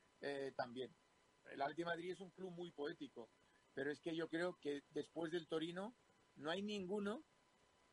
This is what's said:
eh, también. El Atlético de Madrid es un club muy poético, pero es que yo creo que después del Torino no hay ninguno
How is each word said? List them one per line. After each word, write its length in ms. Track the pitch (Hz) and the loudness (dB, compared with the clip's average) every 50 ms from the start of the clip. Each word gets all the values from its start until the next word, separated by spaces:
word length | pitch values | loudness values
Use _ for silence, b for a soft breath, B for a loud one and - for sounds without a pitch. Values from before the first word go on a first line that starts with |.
| - - _ - | -20 -20 _ -4
eh, 340 | - 139 139 139 135 131 127 | -2 0 0 0 0 -2 0
también. 400 | - 131 123 117 131 127 214 - - - _ - - - - _ _ - | -2 -2 -2 -2 -4 -4 -4 -6 -14 -20 _ -20 -20 -20 -20 _ _ -16
El 160 | - - 135 | -6 0 2
Atlético 280 | 139 151 156 160 170 170 | 2 2 2 2 0 0
de 60 | 170 | 0
Madrid 160 | 165 170 185 | 0 0 -2
es 80 | 175 - | -4 -4
un 120 | 196 175 | -6 -10
club 200 | - - 190 185 | -8 -8 -8 -6
muy 200 | 175 170 175 170 | -6 -6 -6 -6
poético, 580 | - - 143 160 170 - 147 127 - 120 113 - - - B B B B B B - | -4 -2 -2 -2 -2 -4 -8 -8 -8 -10 -10 -12 -14 -20 B B B B B B -2
pero 180 | 139 135 143 | 0 2 2
es 100 | 147 - | 0 0
que 140 | - 170 165 | -2 -2 0
yo 120 | 165 165 | 0 0
creo 300 | 160 160 165 175 180 175 | 2 2 4 4 2 2
que 260 | - - 147 143 135 - - | 0 0 0 0 0 -2 -4
después 420 | - 151 139 - - 156 170 160 | -2 -2 -2 -2 -2 -2 0 2
del 160 | 160 180 160 | 2 0 0
Torino 480 | - - 160 160 175 175 185 196 220 - - - - - - - - - | 2 2 2 2 2 0 -2 -4 -4 -6 -10 -20 -20 -20 -20 -20 -20 -10
no 140 | - 135 156 | -2 0 2
hay 140 | 170 196 202 | 2 2 2
ninguno 600 | 208 208 202 185 175 202 214 202 202 220 311 - - - - - _ - - - - - - - - | 0 0 0 0 2 2 2 2 2 0 -2 -6 -12 -20 -20 -20 _ -20 -20 -20 -20 -20 -20 -20 -20